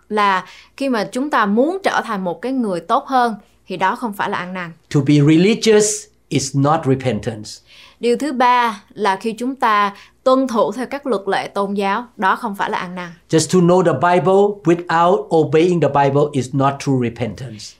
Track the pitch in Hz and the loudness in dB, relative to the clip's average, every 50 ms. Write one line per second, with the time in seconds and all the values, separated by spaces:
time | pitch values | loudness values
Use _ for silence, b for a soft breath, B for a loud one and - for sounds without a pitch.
0 | _ - 208 208 202 202 190 185 180 B B B B B B - 269 277 247 220 | _ -6 -2 0 2 2 0 0 -4 B B B B B B -6 -4 -2 -2 -2
1 | 196 196 - 247 277 302 302 254 214 196 202 233 269 320 370 381 - - - - | -4 -4 -4 -6 -4 -2 0 0 0 2 2 2 2 0 -2 -2 -2 -2 -2 -2
2 | 220 226 220 190 185 180 - - - 247 269 262 233 202 180 165 165 - 233 277 | -4 -4 -6 -6 -4 -6 -6 -6 -6 -6 -4 -4 -4 -4 -4 -6 -2 -2 -2 -2
3 | 285 - 262 254 240 233 214 b b b b b b - 185 160 175 185 233 247 | 0 0 0 0 0 0 -2 b b b b b b -12 -6 -2 -2 -2 -2 -4
4 | 254 220 202 196 147 180 185 - 180 180 185 185 175 165 165 - _ _ - 147 | -6 -8 -6 -6 -6 -4 -4 -6 -8 -8 -10 -10 -10 -12 -14 -18 _ _ -2 -2
5 | 131 147 147 147 143 147 160 160 180 208 226 - - 220 214 208 208 - - - | 2 2 2 4 4 4 4 4 4 4 2 2 2 4 4 4 4 2 -2 -6
6 | - - _ _ _ _ 156 135 - - - 139 139 143 156 165 - 131 135 131 | -12 -18 _ _ _ _ -4 -4 -4 -2 -2 0 2 2 2 0 0 0 0 0
7 | - 131 107 101 - 123 113 107 107 - - - b b b b b b b b | 0 -2 -4 -4 -6 -8 -8 -8 -12 -16 -18 -20 b b b b b b b b
8 | - 240 240 - 269 302 285 240 254 247 247 247 240 233 208 - - _ - 196 | -2 0 0 0 -2 -4 0 2 2 4 4 2 2 0 -4 -8 -14 _ -8 -2
9 | 208 196 190 190 - 226 220 220 240 262 277 - 254 226 214 208 202 196 202 B | -2 -2 -2 -2 -4 -6 -6 -6 -6 -6 -4 -2 0 2 2 2 0 0 -4 B
10 | B B B _ - 262 262 262 269 254 226 - 277 - 208 254 247 - 277 285 | B B B _ 0 2 2 2 2 0 0 0 0 0 0 -4 -8 -8 -8 -8
11 | - 277 214 190 196 196 190 135 135 - - 202 196 196 202 202 196 196 196 226 | -4 -4 -4 -2 -2 -2 -2 -2 -4 -4 -4 -4 -4 -2 -2 -2 -2 -2 -2 -4
12 | 247 - _ - 208 190 226 240 254 220 196 - 175 - 220 - 180 175 180 185 | -6 -10 _ -2 0 0 0 0 -4 -6 -6 -6 -6 -4 -4 -6 -8 -8 -10 -12
13 | 180 170 170 - _ - 160 160 160 - 185 185 175 170 175 185 175 170 147 120 | -14 -14 -16 -20 _ 0 0 0 2 2 2 4 4 6 4 4 4 2 2 2
14 | 175 175 180 180 147 185 190 196 202 208 202 - - 165 175 170 - - 165 165 | 2 2 2 2 4 4 4 4 4 2 0 0 0 0 0 0 0 -2 0 2
15 | 170 180 196 208 - - 165 160 151 131 143 156 170 185 175 165 147 131 120 143 | 4 4 2 2 0 0 2 2 2 4 4 4 4 4 2 2 0 2 2 2
16 | 143 139 131 143 147 147 - 135 117 - - 139 135 139 139 - - 143 135 127 | 2 2 2 2 0 0 0 -4 -4 -2 -2 0 0 0 -2 -2 -2 -2 0 0
17 | 120 117 117 - 127 107 98 - 135 117 110 107 - - - | 0 -2 -4 -6 -6 -6 -6 -10 -14 -16 -16 -16 -18 -20 -20